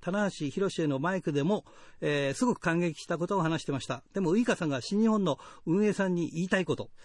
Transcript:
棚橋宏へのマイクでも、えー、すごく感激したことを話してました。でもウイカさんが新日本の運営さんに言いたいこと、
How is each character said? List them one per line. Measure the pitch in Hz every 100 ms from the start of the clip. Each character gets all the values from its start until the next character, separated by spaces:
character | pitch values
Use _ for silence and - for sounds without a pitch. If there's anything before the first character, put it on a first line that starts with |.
棚 | 180 202 202
橋 | - 143
宏 | 185 190 -
へ | 151
の | 135
マ | 165 190
イ |
ク | 170
で | 143
も、 | 156 208 - - - -
え | 151 143 139
ー、 |
す | - 247
ご |
く | -
感 | 170 165
激 | 175 151
し | -
た | 165
こ | 180
と | 196
を |
話 | 160 160
し | -
て |
ま | 135
し | -
た。 | 123 -
で | 196
も | 165
ウ | 208
イ |
カ | 240 202
さ | 160
ん |
が | 131
新 | - 202
日 | 220
本 | 214
の | 180 135 - - -
運 | 185 214
営 |
さ | 196 190
ん |
に | 175 165
言 | 160
い | 185
た | 190
い | 165
こ | 123
と、 | 101 -